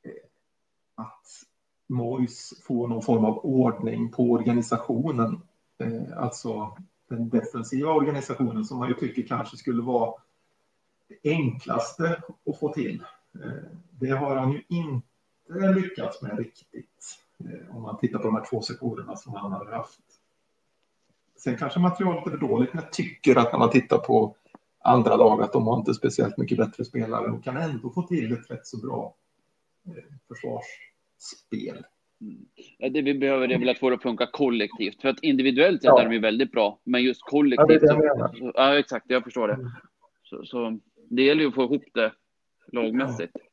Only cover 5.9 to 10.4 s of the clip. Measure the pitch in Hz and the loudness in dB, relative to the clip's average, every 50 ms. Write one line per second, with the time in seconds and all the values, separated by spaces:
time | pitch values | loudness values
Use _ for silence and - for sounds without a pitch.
5.9 | 113 113 - - - - - 113 - - - 117 110 107 - - - - 185 _ | -6 -6 -8 -10 -8 -6 -6 -6 -8 -8 -10 -8 -8 -8 -8 -10 -12 -16 -20 _
6.9 | _ _ _ _ 127 117 117 113 120 113 - - - 120 113 - - 131 143 156 | _ _ _ _ -6 -6 -4 0 0 -2 -2 -2 -8 -10 -8 -6 -4 -4 -2 0
7.9 | 160 151 139 151 143 139 131 - 131 - 131 117 113 110 110 - 135 123 123 127 | 2 2 2 2 -2 -4 -6 -8 -4 -2 -2 -2 -2 -4 -6 -6 -6 -6 -4 -4
8.9 | 123 - - 123 - 127 113 - 127 123 113 - - - - 131 120 117 117 127 | -4 -4 -4 -6 -4 -6 -6 -4 -6 -6 -6 -10 -14 -10 -6 -4 -4 -2 -2 -2
9.9 | 123 120 113 - - - _ _ _ _ | -2 -2 -2 -2 -6 -12 _ _ _ _